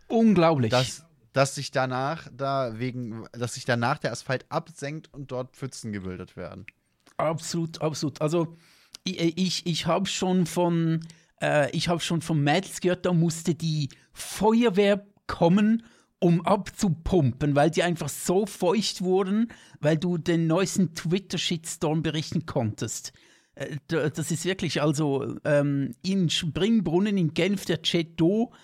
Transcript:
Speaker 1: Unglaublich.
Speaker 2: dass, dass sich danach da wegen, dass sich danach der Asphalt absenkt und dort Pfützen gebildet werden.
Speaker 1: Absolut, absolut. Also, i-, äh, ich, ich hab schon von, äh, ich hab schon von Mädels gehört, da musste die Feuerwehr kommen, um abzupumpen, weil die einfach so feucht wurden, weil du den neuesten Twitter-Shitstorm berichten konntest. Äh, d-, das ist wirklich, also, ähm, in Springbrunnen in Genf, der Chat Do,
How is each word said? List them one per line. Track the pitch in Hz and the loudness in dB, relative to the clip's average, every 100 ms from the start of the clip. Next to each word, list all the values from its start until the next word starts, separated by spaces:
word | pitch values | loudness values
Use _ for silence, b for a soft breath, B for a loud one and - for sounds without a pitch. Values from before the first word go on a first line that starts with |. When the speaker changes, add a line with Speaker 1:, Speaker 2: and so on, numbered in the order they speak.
| - | -2
Speaker 1:
Unglaublich. | 226 226 180 165 151 131 | 4 6 6 6 4 2
Speaker 2:
dass, | 123 127 - - _ _ | 2 0 -4 -18 _ _
dass | 131 135 - | 0 0 0
sich | 131 | -6
danach | 139 131 127 135 160 - | -2 -2 -2 -4 -6 -12
da | 120 135 135 123 110 | -8 -4 -2 -2 -4
wegen, | 127 123 120 113 - | -6 -6 -10 -10 -14
dass | 120 120 127 | -8 -8 -6
sich | - | -2
danach | 120 120 147 | 0 2 0
der | 139 | -4
Asphalt | 120 - 127 - | -6 -6 -6 -4
absenkt | 160 - - 139 156 - | -6 -6 -12 -10 -10 -14
und | 139 131 | -16 -10
dort | 127 127 - | -8 -10 -10
Pfützen | 131 - 117 | -12 -10 -8
gebildet | 104 92 90 90 - | -8 -8 -10 -12 -12
werden. | 87 95 107 _ _ _ _ - | -12 -12 -18 _ _ _ _ -8
Speaker 1:
Absolut, | 151 160 - 170 165 - | -6 -6 -6 -6 -6 -6
absolut. | 156 143 151 - | -6 -4 -6 -4
Also, | 156 170 160 B B B B B 185 | -2 -2 -2 B B B B B -10
i-, | 185 | -2
äh, | 165 165 | -2 0
ich, | 185 - 175 | -2 -2 -4
ich | 156 160 | -2 0
hab | 170 190 | 0 0
schon | - 185 185 165 | -2 0 2 0
von, | 175 175 170 165 165 165 B B - | 0 2 2 0 -2 -4 B B -6
äh, | 147 147 139 165 | 0 2 2 -2
ich | 165 | -2
hab | 170 | -2
schon | - 170 | 0 -4
von | - 160 | 0 0
Mädels | 143 165 190 - | 2 2 0 -2
gehört, | 175 180 185 | -2 0 2
da | |
musste | 175 170 160 - 160 | 2 2 0 -2 -2
die | 165 156 139 B B | -2 -2 -4 B B
Feuerwehr | - - - 208 226 240 185 202 202 - _ - | -16 -12 0 2 4 4 4 4 2 -2 _ -10
kommen, | - 170 196 214 226 B B B B | 2 4 6 4 2 B B B B
um | 175 170 190 | 2 4 2
abzupumpen, | 202 - - 202 151 - 185 135 - 147 143 | 0 -2 -2 -2 0 2 2 2 0 0 4
weil | 160 | 4
die | 170 | 4
einfach | 175 165 147 | 0 0 -6
so | - - 180 214 | -6 0 0 0
feucht | - 180 208 202 - | -2 0 2 0 -4
wurden, | 185 185 190 208 233 B B B | 0 2 2 0 -2 B B B
weil | 147 160 | 0 2
du | 180 175 | 0 -2
den | 170 165 165 | 0 2 2
neuesten | 165 190 - 185 | 2 0 0 0
Twitter-Shitstorm | - 160 190 190 165 - 170 - - 156 160 | 0 -2 -2 -2 -4 -2 -4 -6 -4 0 0
berichten | 156 160 - 170 - | 0 -4 -2 -4 -2
konntest. | 143 110 - 113 - - b b b b - | -2 -2 -4 -8 -8 -12 b b b b -12
Äh, | 139 139 - | -10 -10 -4
d-, | 160 147 | 0 0
das | - 156 | -2 -4
ist | 160 175 | -2 -2
wirklich, | 190 165 160 | -2 -2 0
also, | 151 143 151 135 117 117 - | 0 2 0 0 -4 -6 2
ähm, | 147 143 139 135 - | 2 4 0 -2 -4
in | 185 190 165 | -2 2 2
Springbrunnen | - 170 - 202 226 170 175 208 196 | 0 -2 0 2 4 4 2 2 2
in | 156 | 0
Genf, | - 180 196 - | 2 0 0 -2
der | 165 | -2
Chat | - 170 165 - | 0 -2 -2 0
Do, | 165 214 240 B | 2 2 -2 B